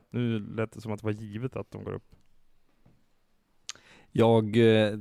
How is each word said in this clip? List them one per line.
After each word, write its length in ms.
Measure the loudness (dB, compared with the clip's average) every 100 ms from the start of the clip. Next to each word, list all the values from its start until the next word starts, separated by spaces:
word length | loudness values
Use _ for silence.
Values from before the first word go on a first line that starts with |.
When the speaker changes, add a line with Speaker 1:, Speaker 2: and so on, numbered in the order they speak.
| _
Speaker 1:
Nu 280 | -6 -4 -4
lät 340 | -6 -8 -8
det 80 | -8
som 120 | -12
att 80 | -8
det 40 |
var 80 | -6
givet 440 | -8 -8 -10 -10 -10
att 140 | -12
de 140 | -12
går 80 | -10
upp. 220 | -12 -14 _ _ _ _ _ _ _ _ _ _ _ _ _ _ _ -20 -20 _ _ _
Speaker 2:
Jag, 320 | 2 4 4 4 4
eh, 420 | 6 6 2 -2